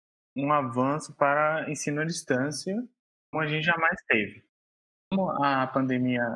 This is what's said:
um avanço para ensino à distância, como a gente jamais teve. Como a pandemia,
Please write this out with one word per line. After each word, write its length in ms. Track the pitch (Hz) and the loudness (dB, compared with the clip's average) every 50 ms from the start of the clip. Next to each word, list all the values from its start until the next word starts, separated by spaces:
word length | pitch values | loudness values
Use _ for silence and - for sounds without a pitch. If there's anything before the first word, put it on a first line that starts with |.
| _ _ _ _ _ _ - 131 | _ _ _ _ _ _ -6 -4
um 140 | 143 143 151 | 0 2 2
avanço 600 | 147 135 123 120 123 127 135 147 156 - - 147 | 2 2 0 0 0 0 2 0 -2 -4 -8 -2
para 540 | - 147 139 143 151 151 151 156 156 135 - | 0 2 4 4 4 2 2 0 -2 -4 -6
ensino 320 | 151 - - 156 147 147 | -6 -6 -4 -4 -2 -2
à 40 | 156 | -2
distância, 680 | 165 170 - - - 135 123 135 147 147 - - 190 196 226 254 - _ _ _ _ _ _ _ _ | -2 -4 -4 -2 0 0 0 0 -2 -4 -6 -6 -6 -4 -4 -6 -8 _ _ _ _ _ _ _ _
como 120 | - 156 156 | -4 -4 -2
a 40 | 151 | -2
gente 160 | 151 156 156 | -2 -2 0
jamais 380 | 175 170 165 165 165 180 - - - | 0 0 2 2 0 0 0 0 0
teve. 360 | 127 110 101 98 104 - - _ _ _ _ _ _ _ _ _ _ _ _ - | 2 2 2 0 -6 -12 -20 _ _ _ _ _ _ _ _ _ _ _ _ -4
Como 200 | 196 196 185 165 - - 143 | -2 0 0 0 0 0 2
a 240 | 143 139 131 131 127 | 2 2 2 0 0
pandemia, 560 | - 139 131 127 127 123 127 127 123 120 120 117 113 | 0 0 0 2 0 0 0 0 0 0 0 -2 -4